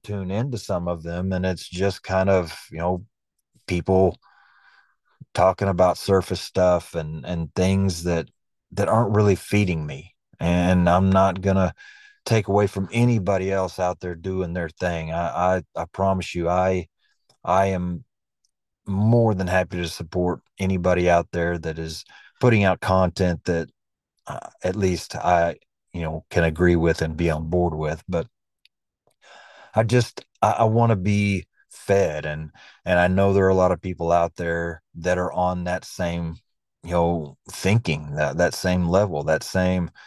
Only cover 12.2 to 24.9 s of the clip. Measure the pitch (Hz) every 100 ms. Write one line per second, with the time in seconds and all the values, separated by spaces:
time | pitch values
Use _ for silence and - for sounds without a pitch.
12.2 | - 113 104 101 104 - 95 117 120 113
13.2 | 92 95 95 98 92 - 90 90 90 85
14.2 | 92 95 90 87 85 - 90 85 80 82
15.2 | 85 80 90 92 82 - 82 - 98 95
16.2 | 85 87 82 90 92 92 85 _ _ _
17.2 | _ _ - 92 98 92 90 87 - _
18.2 | _ _ _ _ _ _ - 98 110 117
19.2 | 113 98 90 92 87 90 85 - 80 92
20.2 | 90 87 _ - 95 95 90 90 90 87
21.2 | 85 90 85 87 82 80 80 80 - -
22.2 | - - 123 113 98 90 - 92 92 -
23.2 | 92 82 - 85 80 _ _ _ _ _
24.2 | - - - _ 92 98 95